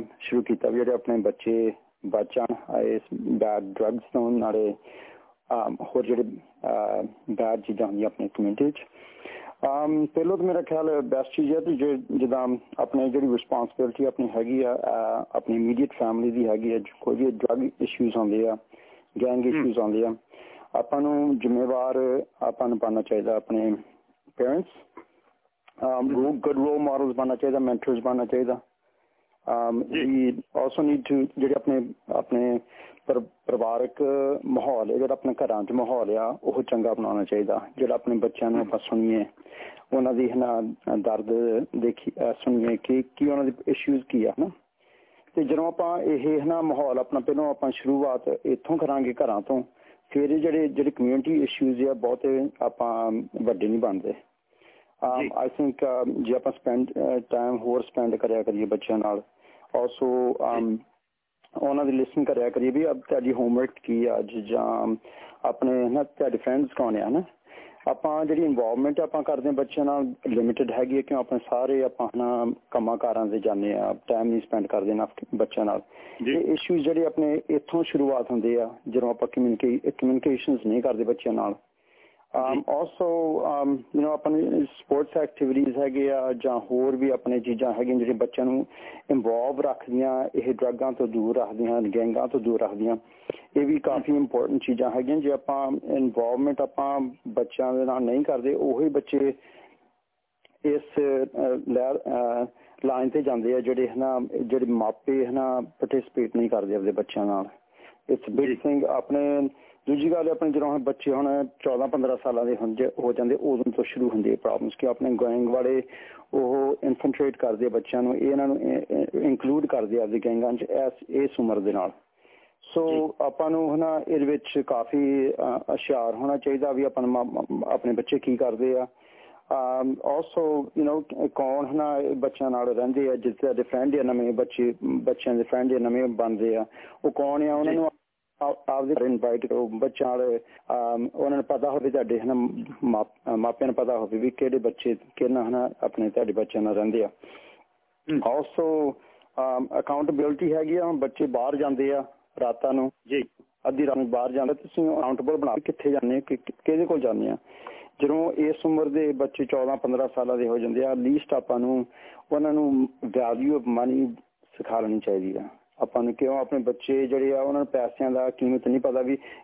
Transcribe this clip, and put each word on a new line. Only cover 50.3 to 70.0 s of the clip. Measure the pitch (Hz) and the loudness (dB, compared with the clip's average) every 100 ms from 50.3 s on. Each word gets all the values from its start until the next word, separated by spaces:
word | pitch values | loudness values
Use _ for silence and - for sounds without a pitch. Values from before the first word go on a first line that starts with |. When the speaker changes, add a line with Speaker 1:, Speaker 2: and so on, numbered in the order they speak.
Speaker 1:
ਇਹ | 156 | 2
ਜਿਹੜੇ, | 160 156 151 | 2 2 0
ਜਿਹੜੇ | 139 143 | 0 -2
ਕਮਿਊਨਿਟੀ | 139 123 135 135 160 | 0 0 2 2 0
ਇਸ਼ੂਜ਼ | 135 - 135 123 135 | 0 0 0 2 0
ਆ, | |
ਬਹੁਤੇ | 123 120 123 139 135 143 - | 0 -2 0 0 0 -2 -2
ਆਪਾਂ | 123 - 120 113 113 110 - - | -4 -2 -2 0 0 -2 -4 -2
ਵੱਡੇ | 117 110 107 | -2 0 0
ਨਹੀਂ | 113 | 0
ਬਣਦੇ। | 113 95 - - _ _ _ _ - - _ _ | 0 -2 -4 -8 _ _ _ _ -20 -20 _ _
ਅਮ, | 127 127 | -2 -2
Speaker 2:
ਜੀ। | 143 - | -2 -2
Speaker 1:
I | 131 | -2
think, | - 143 127 139 | 0 -2 0 0
ਅਮ, | 127 127 127 | 0 -2 -2
ਜੇ | 117 | 0
ਆਪਾਂ | 127 131 | 0 0
ਸਪੈਂਡ, | - 127 123 127 | -2 0 0 0
ਅਹ, | - 139 127 | 0 0 0
ਟਾਈਮ | 113 123 120 123 | -2 -2 0 -2
ਹੋਰ | 120 123 | 0 -2
ਸਪੈਂਡ | 117 - 117 110 | -2 -2 0 0
ਕਰਿਆ | 113 113 | 0 0
ਕਰੀਏ | 110 104 | 0 -2
ਬੱਚਿਆਂ | 107 104 - 110 | 0 -2 0 -2
ਨਾਲ, | 104 104 - _ - - - - | 0 -2 -6 _ -20 -20 -4 -2
also, | 123 - 127 127 123 - | -2 -2 0 2 0 0
ਅਮ, | 123 117 113 110 | 0 0 0 -2
Speaker 2:
ਜੀ। | - _ _ _ _ _ _ - | -6 _ _ _ _ _ _ -4
Speaker 1:
ਉਹਨਾਂ | 139 143 | 0 0
ਦੀ | 139 | 2
ਲਿਸਨ | 131 131 151 | 2 0 0
ਕਰਿਆ | 143 123 120 | 0 2 0
ਕਰੀਏ | 127 127 | 2 0
ਵੀ | 131 160 | 2 0
ਅੱਜ | 131 - | -2 -2
ਤੁਹਾਡੀ | 139 123 | 0 0
ਹੋਮਵਰਕ | 123 120 120 131 - | 2 2 2 0 -4
ਕੀ | - 117 117 | -2 0 2
ਆ | 110 | 0
ਅੱਜ, | 107 | -2
ਜਾਂ | 113 104 117 113 113 113 113 - - - - | -6 -4 -2 0 0 -2 -4 -8 -20 -20 -6
ਆਪਣੇ, | 127 - 131 127 | -4 0 0 2
ਹੈ | 120 | 2
ਨਾ, | 139 | 0
ਤੁਹਾਡੇ | 143 - 139 113 | -2 -2 -2 0
ਫਰੈਂਡਸ | - 135 139 | -2 0 0
ਕੌਣ | - 123 107 | -2 -2 0
ਆ, | |
ਹੈ | 101 | 0
ਨਾ। | 147 175 _ _ - - - - | -2 -2 _ _ -20 -20 -6 -4
ਆਪਾਂ | 135 156 151 | -2 -2 -2
ਜਿਹੜੀ | 156 160 | 0 2
ਇਨਵੋਲਵਮੈਂਟ | 160 123 113 120 143 147 | 2 2 0 0 0 0
ਆਪਾਂ | 156 156 | -2 -2
ਕਰਦੇ | 143 139 139 | -2 -2 0
ਹਾਂ | |
ਬੱਚਿਆਂ | 139 135 - 143 | 0 -2 0 0
ਨਾਲ | 143 | 0